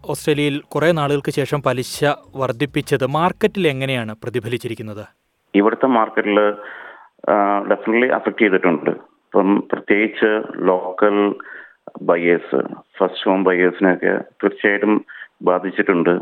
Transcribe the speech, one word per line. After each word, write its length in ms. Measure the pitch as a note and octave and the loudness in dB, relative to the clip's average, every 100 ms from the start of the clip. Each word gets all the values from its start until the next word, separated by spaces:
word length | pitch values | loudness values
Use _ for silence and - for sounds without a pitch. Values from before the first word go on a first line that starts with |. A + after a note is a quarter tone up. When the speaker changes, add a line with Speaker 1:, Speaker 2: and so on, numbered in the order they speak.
| - | -8
Speaker 1:
ഓസ്ട്രേലിയയിൽ 500 | C#3+ - D3 D3 C#3+ | -6 -2 0 0 -4
കുറേ 320 | - D3+ D#3 | -6 -2 0
നാളുകൾക്ക് 400 | E3 C#3+ C#3+ C#3+ | 2 0 0 -2
ശേഷം 300 | D3 C3+ D3 | -2 -2 0
പലിശ 440 | C3+ B2+ B2+ - D3 C#3+ - C3+ | 0 -2 -4 -2 0 0 -8 -6
വർദ്ധിപ്പിച്ചത് 720 | C3 A#2 C#3+ D3+ C3+ C3+ C3 | -4 -2 -2 -4 -2 -2 0
മാർക്കറ്റിൽ 600 | D3 F3 - A3 G3+ E3 | 0 0 2 -2 2 0
എങ്ങനെയാണ് 480 | C3 C3+ C3 A2 G#2+ | 0 -4 -4 -6 -8
പ്രതിഫലിച്ചിരിക്കുന്നത്? 800 | - B2 A2+ A#2+ - A2+ A2 G#2 G2+ _ _ _ _ G2 | -6 -6 -4 -6 -6 -10 -10 -12 -16 _ _ _ _ 2
Speaker 2:
ഇവിടുത്തെ 300 | G2+ A2 C3 | 2 2 2
മാർക്കറ്റിൽ, 540 | A#2+ G#2+ - G#2 G#2 G#2 G#2 - - - - - _ - | 2 2 0 0 2 2 0 -12 -18 -20 -20 -20 _ 0
ആ, 300 | G#2 G2+ G2+ | 2 2 0
definitely 500 | G2+ G2+ - A2+ B2+ | 0 -2 0 0 2
അഫക്ട് 280 | - - G2+ | 0 -2 0
ചെയ്തിട്ടുണ്ട്. 760 | G#2+ F#2 F#2 D2+ - - - _ _ G#2 | 2 4 2 0 -2 -4 -10 _ _ 0
ഇപ്പം 280 | F#2+ G2+ - | 4 2 0
പ്രത്യേകിച്ച് 720 | - - G2+ G#2+ - A2 G#2+ A2 - F#2 | -6 0 0 0 0 0 2 -4 -2 0
ലോക്കൽ 680 | F#2 - - G#2 G2+ G2+ - - - - _ - - | 2 -2 0 2 4 2 0 -12 -20 -20 _ -20 -8
ബയേഴ്സ്, 540 | - F2 F2 E2+ - C2 - - _ - | 0 2 4 2 2 -2 -2 -8 _ -2
ഫസ്റ്റ് 300 | F#2 - - | -2 -2 0
ഹോം 140 | F#2+ | 2
ബയേഴ്സിനെയൊക്കെ 760 | F#2 F2+ F2+ F2+ F#2+ F2+ F#2 F#2+ | 2 4 2 2 2 2 0 -2
തീർച്ചയായിട്ടും 880 | - _ G2+ - G#2+ G2+ G#2 G#2 - - - _ | -6 _ -2 0 0 2 2 0 -2 -20 -20 _
ബാധിച്ചിട്ടുണ്ട്. 680 | F2+ F2+ F#2 F2+ G2 F2+ D#2+ F2+ | 0 0 -2 -2 0 2 2 0